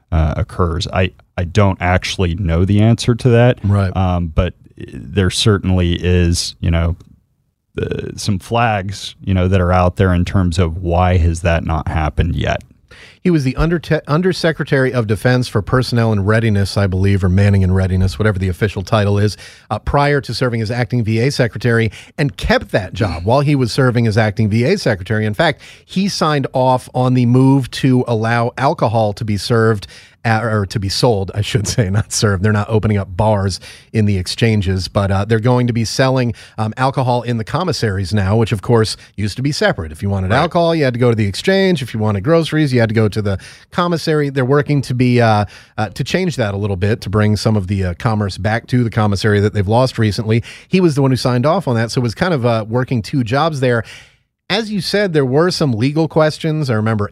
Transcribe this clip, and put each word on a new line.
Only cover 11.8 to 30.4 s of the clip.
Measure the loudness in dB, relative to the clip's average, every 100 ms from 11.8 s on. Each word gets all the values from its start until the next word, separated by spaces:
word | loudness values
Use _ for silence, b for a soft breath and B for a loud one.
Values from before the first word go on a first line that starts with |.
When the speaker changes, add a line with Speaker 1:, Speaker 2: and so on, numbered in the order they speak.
| -2
Speaker 1:
happened | -2 -2 -2 -2 -2
yet. | -2 -4 -8 _ _ B B B
Speaker 2:
He | 0
was | 0
the | 0 0
under-, | 0 -2 -2 -2 0
Undersecretary | 0 0 0 -2 -2 0 0 2
of | 0 -2
Defense | 0 2 0 0
for | -4
Personnel | 0 0 0 0 2
and | 0 2
Readiness, | 2 2 0 0 0
I | 0
believe, | 2 2 2
or | 2
Manning | 4 4 4
and | 4 2
Readiness, | 2 2 0 0
whatever | 0 0
the | -2
official | -2 -4 -4
title | -2 0 2 2
is, | 0 -2 B B B
uh, | -8
prior | -2 0 2 0
to | -4
serving | -4 -2 -2
as | -4
acting | -2 -2 -2
V | 0 0
A | 0
secretary, | 0 -2 0 0 2 0 B B -4
and | -4 -2
kept | 0 0 0
that | -4 -4
job | -4 -4 -2 0
while | 2
he | 2 2
was | 0
serving | 0 2 2 2
as | 2
acting | 0 0 0
V | 2
A | 0 0
secretary. | -2 -2 -2 -2 -2
In |
fact, | 0 0 -2 B B B
he | -4 -2
signed | -2 0 0 -2
off | 0 2 0 -2
on | -2 2 2
the | 4
move | 4 4 4 0
to | -2 2 2 0
allow | -2 -2 -2 -2 -2
alcohol | -2 0 0 0 0
to | -2 -4
be | -4
served | 0 2 2 0 -4 B B B
at, | -2 0